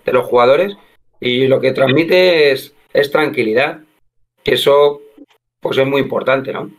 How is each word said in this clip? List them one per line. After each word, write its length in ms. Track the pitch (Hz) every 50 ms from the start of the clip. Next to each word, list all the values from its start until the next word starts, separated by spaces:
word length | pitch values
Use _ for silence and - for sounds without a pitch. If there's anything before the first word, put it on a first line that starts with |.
| _
de 80 | - 123
los 140 | 127 - -
jugadores, 480 | 117 123 120 123 - 165 190 202 202 - _ _ _ _ _ _ _ -
y 280 | 127 123 123 123 131 135
lo 120 | 135 131
que 120 | 123 131
transmite 800 | - 131 135 127 131 156 170 165 180 180 185 180 170 160 147 143
es, 240 | 135 135 - - _ _ _ _ -
es 160 | 139 143 143
tranquilidad, 720 | - 156 151 139 - 127 113 107 110 123 143 156 160 156 - _ _ _ _ _ _ _ _ _ _ _ -
que 100 | - -
eso, 480 | - - 143 139 143 143 147 143 - - - _ - - _ _ _ _ _ _ _
pues, 180 | - - - 131
es 80 | 135 135
muy 140 | 143 139
importante, 520 | 127 - - - - 127 135 135 135 - 92
¿no? 160 | 95 - - -